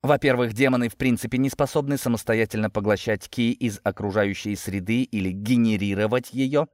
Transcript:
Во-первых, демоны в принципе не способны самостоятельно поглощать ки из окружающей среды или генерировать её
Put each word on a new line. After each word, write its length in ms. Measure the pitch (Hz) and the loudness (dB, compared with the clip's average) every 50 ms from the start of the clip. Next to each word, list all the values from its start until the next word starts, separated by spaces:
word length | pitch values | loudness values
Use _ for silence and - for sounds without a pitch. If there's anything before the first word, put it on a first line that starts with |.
Во-первых, 500 | - 139 147 135 - 143 127 123 123 113 | 4 2 2 4 4 2 2 2 0 -2
демоны 360 | 104 110 139 135 127 123 120 117 | 2 2 2 4 4 2 0 -2
в 80 | - | -2
принципе 420 | _ 135 131 120 - - 117 131 127 | _ 0 0 0 0 -2 -4 0 0
не 100 | 135 135 | 0 0
способны 480 | - - 143 131 - 156 143 139 143 | 0 -2 -2 0 0 -2 -2 -2 -4
самостоятельно 720 | 135 - 131 117 107 - - 113 113 110 - - 110 107 104 | -2 0 -2 -2 -2 0 0 0 0 0 0 0 -2 -2 -2
поглощать 580 | - 110 101 107 104 95 - 117 107 101 - - | -2 -2 0 0 0 0 0 -2 -2 -2 -4 -8
ки 240 | - - 117 117 | -2 0 0 0
из 280 | 120 - 127 117 101 98 _ | 0 0 -2 -4 -4 -2 _
окружающей 680 | 104 95 - 104 101 95 107 101 101 98 - - 104 104 | -4 -4 -2 -6 -2 0 2 2 2 0 -4 -4 -6 -6
среды 480 | 92 - - 95 98 92 98 117 123 | -4 -6 -4 -4 -4 -2 0 0 0
или 280 | 131 - - 104 92 92 | 0 -2 -2 -2 -2 -2
генерировать 1000 | 92 98 104 110 127 120 117 113 110 98 101 101 98 98 107 107 120 127 127 - | -4 -4 0 2 4 4 4 4 2 2 0 0 0 0 0 2 0 -2 -2 -4
её 340 | - 127 135 131 143 143 160 - | -4 -2 -2 2 2 0 0 0